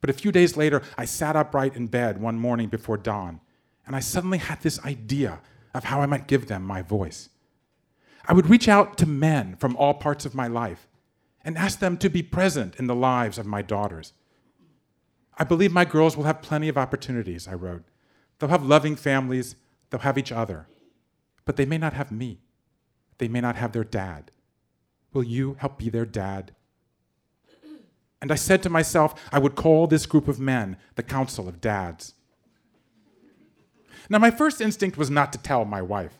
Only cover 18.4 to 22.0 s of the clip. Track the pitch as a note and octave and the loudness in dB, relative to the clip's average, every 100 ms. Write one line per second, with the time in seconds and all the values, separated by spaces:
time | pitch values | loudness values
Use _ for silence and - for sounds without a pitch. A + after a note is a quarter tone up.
18.4 | D3 E3+ C3+ D3+ D3 D3 D3 C3+ C3 B2+ | 0 0 4 4 4 -4 -2 -2 0 -4
19.4 | B2 - _ _ _ A#2+ C#3 C3+ C3 A#2 | -6 -12 _ _ _ -6 -2 -2 -4 -4
20.4 | A2+ E2 D2+ _ _ _ _ _ _ _ | -6 -6 -14 _ _ _ _ _ _ _
21.4 | - C#3+ C#3 D#3+ D#3+ C3+ | -8 -2 0 0 -2 -4